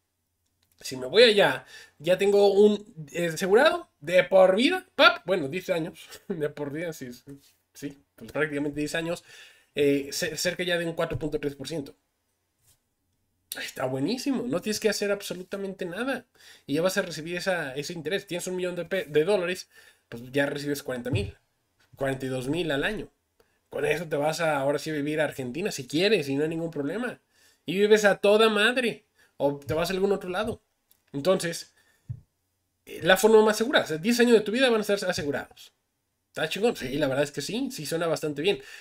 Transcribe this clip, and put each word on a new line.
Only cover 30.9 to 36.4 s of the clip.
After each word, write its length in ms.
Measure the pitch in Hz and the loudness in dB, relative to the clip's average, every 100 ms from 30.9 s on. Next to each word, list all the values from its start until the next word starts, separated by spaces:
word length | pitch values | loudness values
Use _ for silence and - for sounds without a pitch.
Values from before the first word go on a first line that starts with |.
| _ _ | _ _
Entonces, 600 | 143 139 190 170 165 - _ _ _ - - _ _ _ _ _ _ | -2 2 2 0 -8 -14 _ _ _ -14 -14 _ _ _ _ _ _
eh, 160 | - - | -18 -2
la 140 | 165 208 | 2 4
forma 280 | 214 220 | 8 8
más 120 | 214 214 | 6 2
segura, 260 | 226 302 | 0 0
o 40 | - | 0
sea, 120 | 156 | -2
diez 200 | 190 240 | 0 4
años 140 | 240 | 6
de 60 | 226 | 6
tu 100 | 214 | 4
vida 180 | 233 262 | 0 2
van 80 | 226 | 2
a 20 | |
estar 180 | 208 202 185 | 0 -2 -2
asegurados. 640 | 175 147 139 - - - _ _ _ _ _ _ | -4 -4 -4 -6 -16 -20 _ _ _ _ _ _
¿Está 180 | - | -8